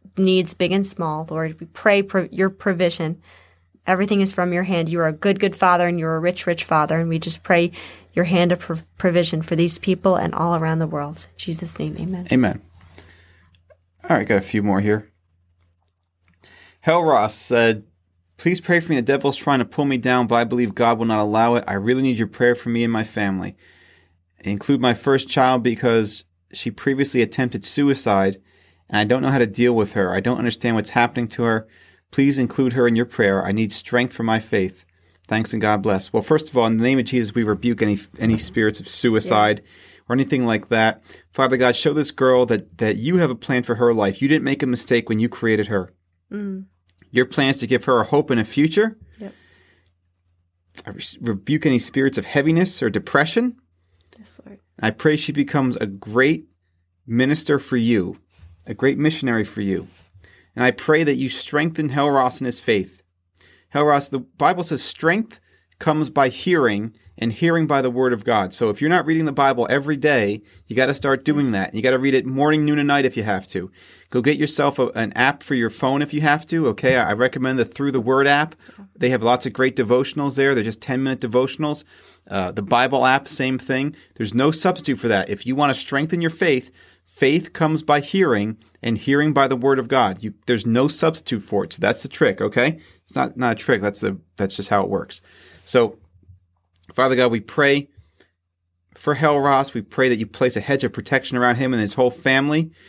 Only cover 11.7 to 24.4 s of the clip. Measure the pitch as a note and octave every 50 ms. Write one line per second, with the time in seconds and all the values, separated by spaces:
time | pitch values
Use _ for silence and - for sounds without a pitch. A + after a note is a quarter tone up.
11.7 | - - D3+ D#3 D3+ - D#3+ F3+ F#3+ F3 F3+ - - - A#2+ G2+ - - - _
12.7 | _ - - - - - - - - _ _ _ _ _ _ _ _ _ _ _
13.7 | - _ _ _ _ _ - - - G#2 G#2 - G#2+ G2 - - - G#2+ G2+ G#2
14.7 | G2 F#2+ G2+ G#2+ G#2+ G#2+ G#2 - _ _ _ _ _ _ _ _ _ _ _ _
15.7 | _ _ _ _ _ _ _ _ _ _ _ _ _ _ _ _ - - - -
16.7 | _ _ - E3 E3 F3 E3 D#3+ C#3 A2 G#2 G#2+ - - - - B2 A#2 A#2 A2+
17.7 | A2+ G#2+ G#2 _ _ _ _ _ _ _ _ _ _ - - E3+ F3+ F3+ - -
18.7 | F3 E3+ E3 - D#3 C3 A2+ C3 C#3 C#3 - C#3 C3+ - - D3 C#3 B2+ A#2 -
19.7 | - - C#3+ C#3 C3+ B2 A#2+ C3 B2 B2+ A#2+ G#2 A#2 A#2 A#2 A2 B2 B2 B2 G#2+
20.7 | F#2+ - A#2+ A#2 A#2 A2 A#2 A2+ A2 G#2+ G#2+ G#2 G#2+ A2 A#2 A#2 A#2+ A#2 - -
21.7 | G2+ G2 G2 A#2 B2+ C3 C3+ C3 B2 A2 A2+ G2+ - - B2 B2 A#2+ A#2+ - A#2+
22.7 | A#2 A#2 A#2 A#2 A2+ A2 A2 A2+ - A2+ G#2 G2 G2 F#2 F2+ F#2+ - _ _ _
23.7 | _ _ _ _ _ _ _ _ _ _ _ _ _ _